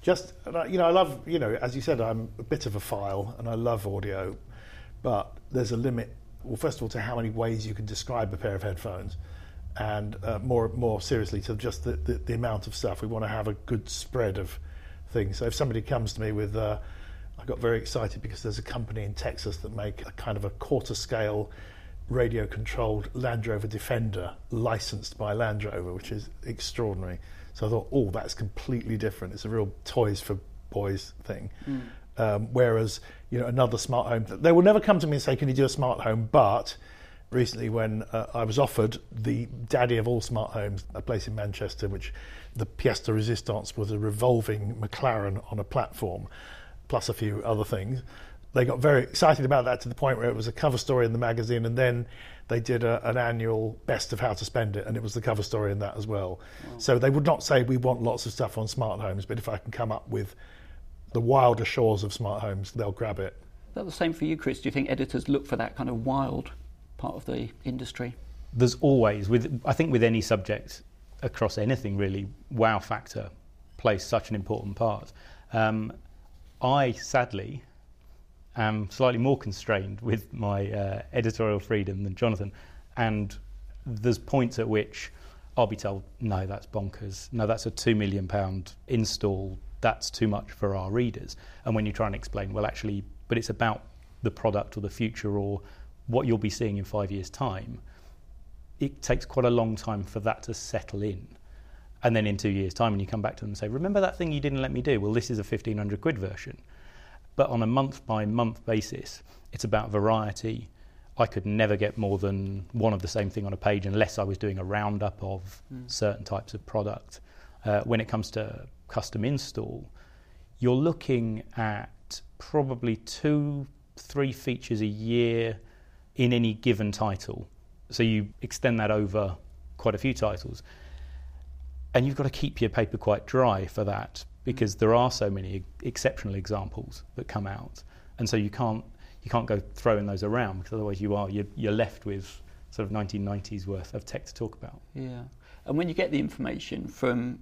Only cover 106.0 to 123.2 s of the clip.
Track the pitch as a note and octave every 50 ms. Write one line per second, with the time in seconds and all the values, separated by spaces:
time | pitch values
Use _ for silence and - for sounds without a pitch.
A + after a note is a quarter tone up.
106 | - E3 - G#2+ F#2+ F#2+ G2 - - - - - - - - - - - - -
107 | - - - - - - - - - - B2+ A#2 A2+ A2 A#2+ C3 C#3 C3+ C3+ -
108 | - - A2+ G#2+ G#2+ G#2 G#2+ A#2 A#2+ A2+ A2 - - - A2+ A2 G#2+ - - -
109 | - - - - - - - - - - - - - A2+ G2+ G#2+ G#2+ - G2+ G#2
110 | G2+ A2 A2+ A2 G#2+ G#2 G2 - - A2+ A2+ A#2 A2+ - - - - - - -
111 | - - - - A#2 A2 - - F#2 G#2 G#2 G#2+ A2 G#2 G#2 G2 G#2+ G#2 - -
112 | G#2+ G2 G2+ F#2+ F#2+ G2 G2 G2 G2 G2 G2 G2 F#2 - - A#2 A2 A2+ G#2+ F#2+
113 | F#2 G#2+ - A2+ G#2 G2 - A2 G2+ G2+ G2 F#2 - G#2+ G#2 G2+ F#2+ G2 G2 G#2
114 | G#2+ G2+ - - G2+ F#2+ G2 F#2+ - G#2 F#2+ F#2+ F#2 F#2 G2+ G#2 G#2 G#2 G#2 G2+
115 | G#2 G2+ F#2+ - F#2+ F#2+ G2 F#2+ F#2 F#2+ - - - - C#3 B2+ B2 B2 - -
116 | A2 G#2 G2+ - G2+ - - F#2+ G2 - - G#2+ - - - A2 G2+ G2+ G#2 -
117 | - - - - - - - - - - - - - G#2+ G#2 G#2 - - A#2 A2
118 | A2 - - A2 G#2+ - - A2 G#2+ G#2+ A2+ A#2+ B2 - - - - - - A#2
119 | A2 - - A2 G2+ B2 C#3+ C3+ - - - - G#2+ - - - - - - -
120 | - - - - - - - - - - - - B2 B2 B2 C3 C#3+ E3 D#3+ D#3+
121 | - - C3+ B2 A#2 A2+ A2 A2 - - - - A2+ A2 G#2 G#2 - - - -
122 | - - - - - - - - - - - D#3 C#3+ C3 C3 A#2+ A#2+ A#2 A2+ G#2+
123 | - - - -